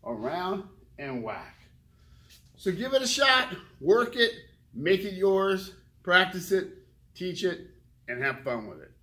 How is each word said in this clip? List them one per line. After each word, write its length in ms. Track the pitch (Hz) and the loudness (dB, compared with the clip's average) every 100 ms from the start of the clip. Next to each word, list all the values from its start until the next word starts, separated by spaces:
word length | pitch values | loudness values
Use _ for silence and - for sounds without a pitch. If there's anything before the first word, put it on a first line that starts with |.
around 600 | - 113 120 170 180 190 - - - - | -10 -8 -6 -4 -4 -6 -10 -20 -20 -14
and 240 | 139 127 | -10 -8
whack. 400 | 110 98 - - - _ _ _ _ - _ - _ - | -8 -12 -14 -20 -20 _ _ _ _ -20 _ -20 _ -8
So 80 | 196 | -6
give 220 | 185 254 | -4 0
it 80 | 269 | 0
a 40 | 247 | 0
shot, 480 | 285 277 262 247 185 - - | 4 6 6 2 -6 -14 -6
work 380 | 147 226 240 247 | 4 4 4 2
it, 160 | 233 - - _ _ | 2 2 -20 _ _
make 320 | - 156 190 | -6 2 2
it 80 | 202 | 0
yours, 600 | 185 196 190 190 190 190 - _ _ | 0 2 4 2 -2 -4 -18 _ _
practice 480 | - 180 185 185 - | 2 4 4 -4 -2
it, 200 | 190 - - _ _ _ | -2 -2 -14 _ _ _
teach 300 | - 180 160 | -10 -8 -2
it, 160 | 180 170 - - _ _ - | -4 -4 -12 -20 _ _ -12
and 160 | 123 | -6
have 160 | 135 127 | -4 -4
fun 280 | 131 120 104 | -6 -6 -8
with 120 | 78 | -16
it. 100 | - _ | -20 _